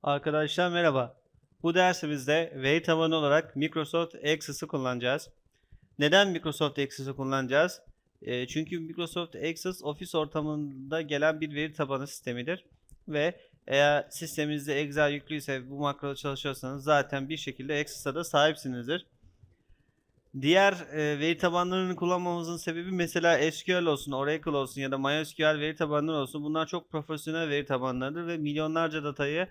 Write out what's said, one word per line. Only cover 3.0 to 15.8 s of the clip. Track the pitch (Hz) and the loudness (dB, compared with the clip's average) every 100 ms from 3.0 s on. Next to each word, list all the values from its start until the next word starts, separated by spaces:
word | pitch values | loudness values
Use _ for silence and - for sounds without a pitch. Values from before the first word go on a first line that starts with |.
| 160 160 | 4 2
olarak | 143 151 165 135 | 4 4 2 -4
Microsoft | 151 165 151 170 165 | -2 -2 -2 -2 -2
Access'ı | - 143 156 - 143 156 | -4 -2 -2 -2 -8 -6
kullanacağız. | 147 127 123 123 143 - _ _ _ _ - _ - | -2 -2 0 0 0 -4 _ _ _ _ -20 _ 0
Neden | 147 185 202 | 6 8 6
Microsoft | 170 160 143 151 143 | 2 -2 0 0 2
Access'ı | 139 - 135 135 | -4 -4 -8 -4
kullanacağız? | 135 135 131 139 175 - - _ _ _ | -2 0 2 4 4 0 -18 _ _ _
Ee, | - 123 131 | -6 -4 -2
çünkü | 156 156 175 | -4 -4 -6
Microsoft | 160 165 170 180 170 - | -8 -6 -6 -4 -6 -6
Access | 151 165 185 185 | -6 -4 -6 -6
Office | 147 147 180 165 | -6 -6 -4 -2
ortamında | 151 156 151 151 147 135 135 160 | 0 -2 -2 -4 -6 -8 -4 -4
gelen | 151 147 151 156 | 0 2 2 2
bir | 156 | -4
veri | 147 156 | -2 -4
tabanı | 151 139 135 139 | -2 -2 -2 -6
sistemidir. | - - 120 127 185 _ _ _ - - | -8 -8 -6 -4 -6 _ _ _ -20 -4
Ve | 147 156 175 _ _ - | 0 0 -2 _ _ 0
eğer | 135 143 147 - | 4 6 4 -2
sisteminizde | - 160 156 151 151 143 139 | -10 -10 -4 -2 -2 -2 -2
Excel | 147 143 147 | -2 2 2
yüklüyse, | 147 - 151 139 135 127 | 0 -6 -8 -4 -6 -6
bu | 139 | -4